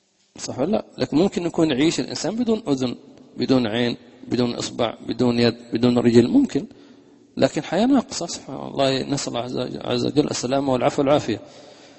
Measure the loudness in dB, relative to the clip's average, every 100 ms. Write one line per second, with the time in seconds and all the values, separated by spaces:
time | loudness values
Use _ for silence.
0 | _ _ _ -16 -10 -4 -2 -2 -4 -6
1 | -2 2 2 0 -4 0 0 2 0 0
2 | -6 -6 -6 -2 -2 -2 0 -2 -2 -6
3 | -14 -20 -14 -6 2 2 2 0 -2 -4
4 | -12 -18 -4 0 0 -2 -6 -4 -4 -4
5 | -8 0 2 4 2 0 -4 0 2 4
6 | 6 6 6 4 2 -2 -6 -14 -20 -20
7 | -20 _ _ 0 0 0 -4 0 2 2
8 | 0 -6 -8 -10 -12 -12 -8 0 0 0
9 | -2 -4 -4 -6 -6 -6 -6 -6 -4 -2
10 | 0 0 0 -2 -2 -2 0 2 0 2
11 | 2 2 2 -6 -8 -20 -20 -20 -20